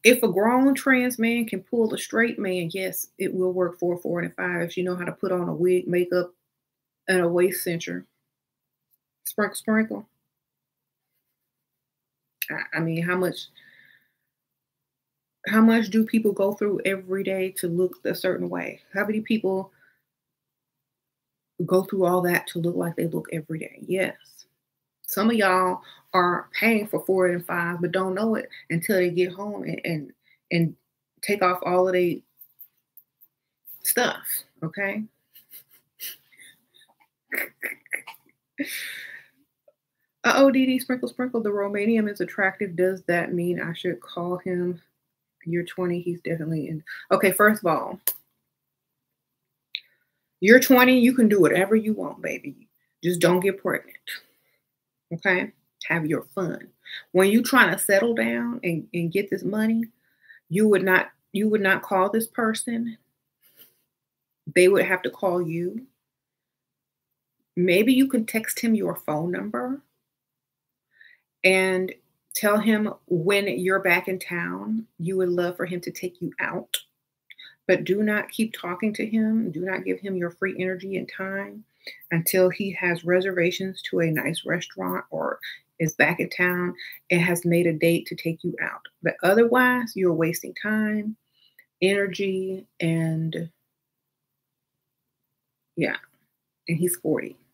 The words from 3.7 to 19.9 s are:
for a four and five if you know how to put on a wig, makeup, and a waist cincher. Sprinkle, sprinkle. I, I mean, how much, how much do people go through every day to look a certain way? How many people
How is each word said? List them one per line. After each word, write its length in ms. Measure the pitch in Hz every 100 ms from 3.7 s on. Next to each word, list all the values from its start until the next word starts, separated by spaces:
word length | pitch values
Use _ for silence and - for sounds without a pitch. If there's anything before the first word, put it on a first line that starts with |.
| 175
for 160 | 175
a 40 | 175
four 220 | - 175
and 140 | 170
five 280 | - 185 175
if 140 | 170 180
you 60 |
know 140 | 180 180
how 80 |
to 80 | 175
put 180 | - 190
on 180 | 180 175
a 60 |
wig, 320 | 156 180 180 -
makeup, 480 | 180 175 180 175 _ _ _ _ _ _ _ -
and 120 | 185
a 80 | 170
waist 360 | 175 185 185
cincher. 400 | 185 170 175 180 - _ _ _ _ _ _ _ _ _ _ _
Sprinkle, 300 | - - 202 -
sprinkle. 520 | - 220 220 202 - _ _ _ _ _ _ _ _ _ _ _ _ _ _ _ _ _ _ _ _ _ _ _ -
I, 280 | 151 - 151
I 20 |
mean, 220 | 165 165
how 140 | 170 185
much, 300 | 180 - - _ - _ _ _ _ _ _ _ _ _ _ _ _ _ _ _ _ _ -
how 140 | 220
much 300 | 226 226 202
do 140 | 220
people 280 | 220 226 220
go 200 | 190 196
through 280 | 214 208 190
every 380 | 190 190 185 190
day 280 | 190 190 185 185
to 100 | 180
look 280 | 170 185 -
a 100 | -
certain 340 | 180 185 180 175
way? 320 | 175 - - _
How 140 | 196 202
many 140 | 214
people 520 | 214 220 190 190 185 _ _